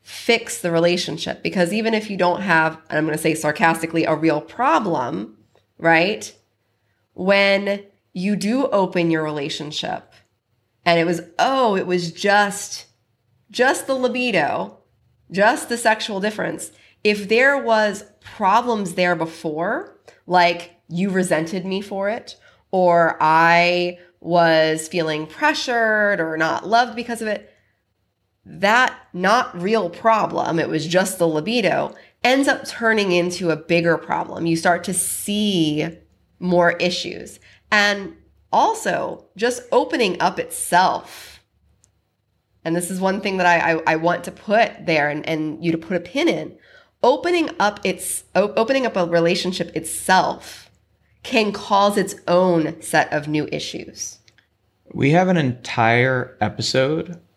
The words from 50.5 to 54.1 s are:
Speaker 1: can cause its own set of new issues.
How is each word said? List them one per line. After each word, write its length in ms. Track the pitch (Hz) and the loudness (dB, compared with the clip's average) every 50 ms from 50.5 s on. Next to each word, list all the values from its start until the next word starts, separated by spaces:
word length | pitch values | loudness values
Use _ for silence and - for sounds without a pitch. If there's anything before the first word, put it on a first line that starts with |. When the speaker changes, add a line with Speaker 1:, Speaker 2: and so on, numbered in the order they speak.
| - - - _ _ _ _ _ _ _ _ _ _ _ - | -20 -20 -20 _ _ _ _ _ _ _ _ _ _ _ -10
Speaker 1:
can 280 | - 247 233 214 208 | -2 0 0 0 0
cause 460 | 202 - - - 208 196 202 208 208 | -2 -6 -4 0 2 4 4 4 2
its 160 | 214 180 170 - - - | 0 -2 -2 -6 -10 -2
own 520 | - 175 180 185 185 175 170 156 151 165 - | 2 2 4 4 4 2 2 0 -2 -6 -10
set 300 | - - - 156 - - | -10 0 0 0 0 2
of 160 | 151 151 143 | -2 -4 -4
new 200 | 151 151 151 147 - | -2 -2 -2 -2 -2
issues. 680 | - 147 - - - - 160 - - - - - | -6 -8 -8 -8 -10 -12 -14 -14 -14 -14 -14 -14